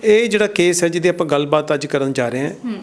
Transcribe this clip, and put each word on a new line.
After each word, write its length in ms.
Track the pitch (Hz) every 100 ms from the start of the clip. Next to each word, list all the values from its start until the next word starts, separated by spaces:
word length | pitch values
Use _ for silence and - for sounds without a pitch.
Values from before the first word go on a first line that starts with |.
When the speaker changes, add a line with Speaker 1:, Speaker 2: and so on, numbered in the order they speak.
Speaker 1:
ਇਹ 260 | 220 208 233
ਜਿਹੜਾ 180 | 202 208
ਕੇਸ 360 | 202 175 175
ਹੈ 60 | 170
ਜਿਹਦੀ 200 | 170 175
ਆਪਾਂ 180 | 175 160
ਗੱਲਬਾਤ 460 | 147 143 151 147
ਅੱਜ 120 | 147 147
ਕਰਨ 280 | 143 135
ਜਾ 160 | 135 120
ਰਹੇ 100 | 123
ਹਾਂ, 100 | 147
Speaker 2:
ਹੂੰ। 260 | 196 247 202